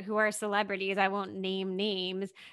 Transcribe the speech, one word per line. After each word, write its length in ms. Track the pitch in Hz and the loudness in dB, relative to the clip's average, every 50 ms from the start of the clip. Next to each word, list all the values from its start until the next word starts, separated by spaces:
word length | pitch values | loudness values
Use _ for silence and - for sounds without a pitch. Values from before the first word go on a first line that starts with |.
| 185 | -2
who 120 | 202 214 214 | -2 2 4
are 140 | 214 214 | 4 2
celebrities, 680 | 208 - 214 208 202 208 214 190 202 190 190 190 196 202 | 2 0 -2 2 2 2 2 2 0 -2 -2 0 2 4
I 100 | 196 196 | 4 4
won't 240 | 196 202 196 190 208 | 2 0 -4 -4 -6
name 420 | 190 190 190 190 190 190 190 185 185 | -4 -2 -2 0 0 -2 -2 0 0
names, 540 | 202 214 202 190 185 185 185 190 196 190 - - - - | 0 0 0 0 -2 -2 -2 -4 -4 -6 -8 -14 -20 -20